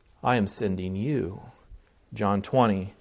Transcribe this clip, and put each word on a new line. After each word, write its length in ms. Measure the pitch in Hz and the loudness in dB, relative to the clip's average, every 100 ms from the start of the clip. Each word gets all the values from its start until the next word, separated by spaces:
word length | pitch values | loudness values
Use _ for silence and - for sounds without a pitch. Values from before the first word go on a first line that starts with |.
| _ _ | _ _
I 120 | 123 123 | 2 2
am 120 | 98 | 2
sending 480 | - 107 92 92 95 | -2 -2 -2 -4 -4
you." 460 | 123 139 87 101 - - - - _ _ _ | -2 -2 -4 -8 -14 -20 -20 -20 _ _ _
John 280 | 104 101 101 | -2 0 0
twenty, 520 | - 131 117 95 92 - | 2 4 4 2 -4 -12